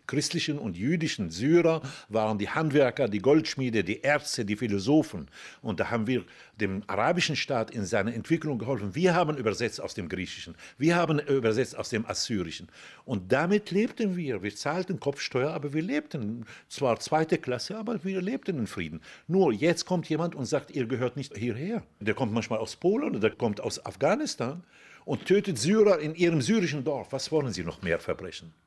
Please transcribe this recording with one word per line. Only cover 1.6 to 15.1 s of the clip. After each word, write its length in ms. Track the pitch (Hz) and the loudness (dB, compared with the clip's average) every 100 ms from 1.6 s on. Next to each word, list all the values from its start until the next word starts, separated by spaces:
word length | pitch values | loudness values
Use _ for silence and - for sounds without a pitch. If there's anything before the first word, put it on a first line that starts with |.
| 165 160 135 - - | 6 2 -4 -14 -4
waren 260 | 107 110 107 | 0 2 0
die 140 | 98 | 0
Handwerker, 580 | - 160 139 131 - 127 | 0 2 6 4 4 0
die 120 | 101 | 2
Goldschmiede, 600 | 95 156 156 - 127 110 | 6 6 4 -2 0 0
die 200 | 87 110 | 0 0
Ärzte, 420 | 135 147 - - | 0 0 0 -4
die 120 | 104 104 | -2 -2
Philosophen. 720 | 123 101 98 151 143 95 69 - - - | 0 0 4 4 4 -4 -12 -16 -20 -12
Und 180 | - 92 | -8 -4
da 100 | - | -2
haben 160 | 117 107 | -2 0
wir 200 | 127 90 - - - | -2 -4 -16 -20 -4
dem 220 | 101 95 - | -4 -2 -4
arabischen 480 | 98 123 170 - | 0 2 2 0
Staat 360 | 151 - 131 110 | -2 -2 -2 -2
in 160 | 123 95 | -4 -2
seiner 260 | 110 101 | 0 0
Entwicklung 460 | 117 - 160 156 127 | -4 -2 -2 0 -4
geholfen. 360 | 110 131 101 | -2 -4 -4
Wir 200 | 92 180 | 2 4
haben 240 | 170 165 147 | 4 2 2
übersetzt 420 | 110 92 117 - | 0 0 -2 -4
aus 140 | - | -10
dem 160 | - 87 | -8 -6
Griechischen, 440 | 90 87 - - 85 - - | -6 -6 -8 -14 -16 -18 0
wir 200 | 156 170 | 4 4
haben 220 | 165 151 | 4 2
übersetzt 600 | 147 139 113 110 123 - | 2 2 4 2 0 -2
aus 100 | - | -4
dem 160 | 113 | -2
Assyrischen. 640 | - - - 107 85 - 87 - - - - | -2 -4 -2 -2 -2 -6 -14 -20 -20 -20 -6
Und 260 | 117 90 | -6 0
damit 380 | 127 170 208 208 | 2 4 2 2
lebten 460 | 185 233 - 220 180 | 0 0 0 -2 -2
wir. 260 | 151 107 | -2 -2
Wir 120 | 98 | -4
zahlten 460 | - 147 165 180 185 | -4 -4 -4 -4 -4
Kopfsteuer, 520 | - | -4